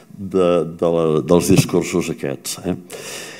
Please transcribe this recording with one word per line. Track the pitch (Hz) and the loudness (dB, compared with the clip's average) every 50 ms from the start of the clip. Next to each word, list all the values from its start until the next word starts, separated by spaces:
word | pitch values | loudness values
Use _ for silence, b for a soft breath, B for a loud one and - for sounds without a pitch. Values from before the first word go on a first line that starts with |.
| B B - | B B -16
de, | - 98 92 90 95 90 87 87 87 78 82 82 87 | -14 -12 -4 0 2 2 4 4 2 0 -2 -4 -2
de | 87 85 | 0 0
la, | 85 82 82 80 78 76 | 2 2 2 2 2 2
dels | 69 80 87 87 - - | 4 4 4 4 6 6
discursos | - - - - - 87 78 - - 87 80 82 78 | 4 4 4 4 2 0 0 0 -2 -2 -2 -2 -6
aquests, | - - 71 67 - - - - - - | -6 -6 -6 -6 -6 -8 -10 -10 -8 -6
eh? | 87 90 90 - - B B B B B B B B B B | -6 -6 -6 -8 -16 B B B B B B B B B B